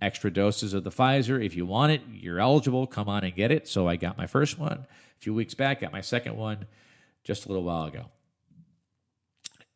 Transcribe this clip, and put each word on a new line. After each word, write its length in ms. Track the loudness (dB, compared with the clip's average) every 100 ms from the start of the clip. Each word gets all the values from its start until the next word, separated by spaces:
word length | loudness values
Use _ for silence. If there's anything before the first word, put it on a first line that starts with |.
extra 300 | -4 -2 -2
doses 420 | 2 2 2 -2
of 120 | -4 -4
the 60 |
Pfizer. 520 | 2 4 4 2 0
"If 140 | -2 -2
you 80 | -2
want 260 | 2 4
it, 100 | 2 -2
you're 260 | -12 -6 2
eligible. 480 | 6 6 4 0 -2
Come 220 | -4 -2
on 160 | 0 0
and 100 | 2
get 160 | 2
it." 160 | 2 0
So 200 | 2 2
I 100 | 2
got 200 | -2 -4
my 100 | 0
first 300 | 2 2 0
one 280 | -6 -6 -10
a 340 | -20 -20 _
few 120 | -4
weeks 200 | -2 -2
back, 280 | 0 0 0
got 100 | -4
my 80 | -8 -2 -2
second 220 | -2 -6
one 300 | -4 -4 -10 _ _ _ _ _ -6
just 200 | -6 -2
a 40 |
little 160 | -4 -2
while 220 | -2 -4
ago. 180 | -10 -16 _ _ _ _ -20 -20 _ _ _ _ _ _ _ -20 _ _